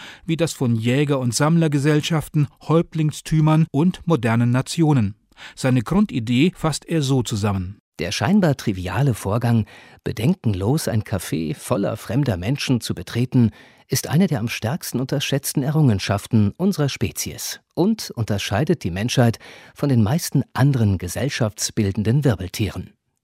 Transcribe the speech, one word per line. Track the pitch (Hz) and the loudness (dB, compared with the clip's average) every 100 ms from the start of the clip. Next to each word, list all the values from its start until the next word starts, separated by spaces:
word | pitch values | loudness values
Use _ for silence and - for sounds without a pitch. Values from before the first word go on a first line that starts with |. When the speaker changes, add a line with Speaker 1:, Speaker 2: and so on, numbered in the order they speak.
| - - - | -4 -12 -4
Speaker 1:
wie | 160 | -2
das | 165 | -2
von | - 127 | 0 0
Jäger- | 113 113 131 147 139 | 0 0 0 2 0
und | 123 - | 0 0
Sammlergesellschaften, | 147 170 165 147 143 151 - 160 - 156 143 - - | 2 4 2 2 2 2 0 -2 -2 -2 -2 -4 0
Häuptlingstümern | 160 170 160 151 - - 156 156 156 160 | 0 0 -2 -2 -4 -2 2 4 4 2
und | 135 175 - | 2 0 0
modernen | - 160 113 117 120 | 0 0 2 2 2
Nationen. | 127 - - 156 139 101 - _ - - | 0 -2 0 2 4 2 -2 _ -20 -20
Seine | - 135 127 | -6 0 0
Grundidee | 107 185 214 135 110 123 175 - | 2 2 2 0 0 2 2 2
fasst | 165 139 | -2 -4
er | - 165 | -2 -2
so | 135 135 | 2 0
zusammen. | 113 107 104 98 92 104 _ - | 0 -2 0 -2 -4 -10 _ -8
Speaker 2:
Der | 85 | -6
scheinbar | - 107 208 175 135 | -2 2 4 4 2
triviale | - 92 90 101 143 | -2 -4 -4 0 0
Vorgang, | 107 98 113 120 117 104 - - - | 0 -2 -2 2 2 0 -8 -20 -10
bedenkenlos | - - 117 190 120 92 98 156 - | -8 -2 0 0 -2 -2 0 -2 -2
ein | 113 | -2
Café | - 95 - 160 160 | -2 -4 -4 -6 -4
voller | 147 - 127 190 110 | -8 -4 -2 -2 -6
fremder | - 120 131 90 | -4 -2 0 -2
Menschen | 95 139 - 120 | -4 -4 -2 -2
zu | - - | -2 -8
betreten, | - 113 123 131 113 - - _ _ | -6 -4 0 2 2 0 -12 _ _
ist | - - | -6 0
eine | 151 196 | 0 2
der | 131 | 0
am | 117 | -4
stärksten | - 110 147 - 160 | -6 -6 -6 -6 -6
unterschätzten | 151 139 - 139 - - | -4 -4 -2 -4 -4 -4
Errungenschaften | 135 156 143 98 - 101 - 113 104 - | -2 2 4 2 0 -2 0 2 2 2
unserer | 185 180 143 | -2 0 -2
Spezies | - 92 - - - - - _ - | -2 -4 -4 -10 -8 -10 -12 _ -2
und | 190 220 - - | 0 0 -4 -6
unterscheidet | 110 101 - 101 151 170 | -2 -2 -2 -2 0 0
die | 95 | -2
Menschheit | 87 117 - 120 - - - - - | -4 -2 2 2 2 -8 -20 -20 -6
von | 143 | 0
den | 123 | 2
meisten | 104 156 - 147 - | 4 0 0 -2 -2
anderen | - 135 131 107 92 | 2 2 4 2 2
gesellschaftsbildenden | 92 - 127 - 107 - - - 101 101 104 139 | -2 -4 -4 -2 -2 -2 -4 0 0 0 0 2
Wirbeltieren. | 139 101 90 - 98 - - _ _ _ | 2 0 -4 -4 -4 -4 -12 _ _ _